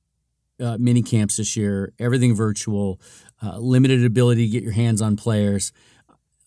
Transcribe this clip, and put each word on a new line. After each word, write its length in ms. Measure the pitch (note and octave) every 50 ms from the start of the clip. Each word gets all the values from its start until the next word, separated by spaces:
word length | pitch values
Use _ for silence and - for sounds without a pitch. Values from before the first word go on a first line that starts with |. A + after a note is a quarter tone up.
| _ _ _ _ _ _ _ _ _ _ _ -
uh, 160 | B2 A#2 A2+ G#2
mini 240 | B2 A#2+ A#2+ A#2+ A2
camps 340 | - A#2+ A2 G#2 G2+ - -
this 180 | G#2 - -
year, 360 | A2+ G#2 G2+ G2 G2 G2 - - -
everything 360 | A#2 A#2+ B2+ B2+ B2 B2 A2+
virtual, 680 | G2+ A2+ G#2+ G#2 - - A2 G#2 G2+ G2+ G2 F#2 - _ - - - - - _ _ A2
uh, 160 | G2+ E2+ G#2+
limited 460 | A#2 B2+ B2+ B2+ C3+ C3 C3 B2 A#2+
ability 420 | A#2+ G#2 B2+ B2 B2 A#2+ A2+ A#2
to 40 | G#2+
get 120 | A2 A#2 -
your 100 | A2+ F#2+
hands 300 | A2+ A#2+ A#2 A2+ G#2 A2
on 140 | G#2+ G#2
players. 560 | G2+ - A#2 A2 G#2 G#2 G2+ G2+ G2 - - - _ _ _ _ _ _ _ _ _ _ _ _ _ _